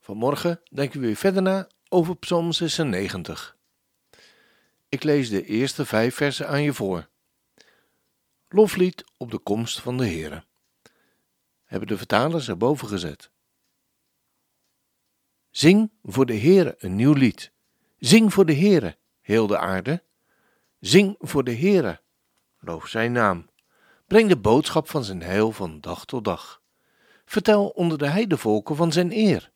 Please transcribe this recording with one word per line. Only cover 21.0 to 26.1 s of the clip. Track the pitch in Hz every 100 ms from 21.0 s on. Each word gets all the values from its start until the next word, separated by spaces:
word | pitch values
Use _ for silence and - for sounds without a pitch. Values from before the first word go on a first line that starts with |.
| 196 208
voor | - 147
de | 127
Heere, | 117 180 196 113 82 _ _ _ _ _ _
loof | - 82 -
zijn | 113 117
naam. | 120 107 87 - _ _ _ _ _ _
Breng | 214 220
de | 156
boodschap | 101 185 151 160 151
van | 156
zijn | 107 92
heil | 85 98 110
van | 107 92 76
dag | 87 87
tot | -